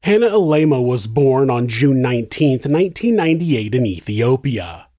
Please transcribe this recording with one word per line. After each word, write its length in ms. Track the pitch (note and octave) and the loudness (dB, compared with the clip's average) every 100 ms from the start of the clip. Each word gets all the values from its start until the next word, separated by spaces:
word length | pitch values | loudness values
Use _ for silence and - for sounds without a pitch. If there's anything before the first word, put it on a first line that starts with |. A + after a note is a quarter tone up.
Hannah 280 | - G#3+ A#3 | 0 2 2
Alema 520 | G#3 E3+ D3+ D#3 C3 | 2 2 2 2 2
was 240 | B2 B2 G#2+ | 0 -2 -4
born 440 | A2+ C3+ C3 C3+ | 0 2 2 2
on 180 | A#2+ A#2+ | 0 -4
June 320 | A2+ C#3 C3 | 0 0 2
nineteenth, 640 | B2+ B2 A#2 - D3+ C3 C#3 | 0 -2 -4 0 0 0 -2
nineteen 500 | D3+ F#3+ F3 A#3 A3 | 0 -2 -2 -2 0
ninety-eight 580 | E3 E3 E3+ B2+ G#2+ | 0 0 0 -2 -2
in 100 | B2+ | -2
Ethiopia. 1000 | A#2 F2+ - G#2+ A#2 C3 C#3+ A2 E2+ E2 - | -2 -4 -6 -2 0 0 -2 -6 -8 -16 -20